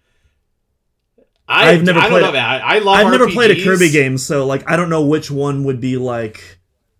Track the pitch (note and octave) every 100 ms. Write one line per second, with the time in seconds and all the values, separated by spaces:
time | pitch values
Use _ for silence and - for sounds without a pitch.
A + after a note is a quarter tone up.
0 | _ _ _ _ _ _ _ _ _ _
1 | _ _ _ _ - C#3+ G#3+ F3 F3 E3
2 | G3+ - - C3 A#2 C3 B2 G3 G3 G3
3 | G#3 B3+ A#3+ F#3+ A#3 F3+ F3 F#3 F3 D3+
4 | C3+ C3 - D3 C3+ C#3 - E3 F3 D#3+
5 | C#3+ D#3 D3+ C#3+ C#3+ C#3 C#3 B2+ C3 B2+
6 | B2+ A#2+ A2 G#2+ - - _ _ _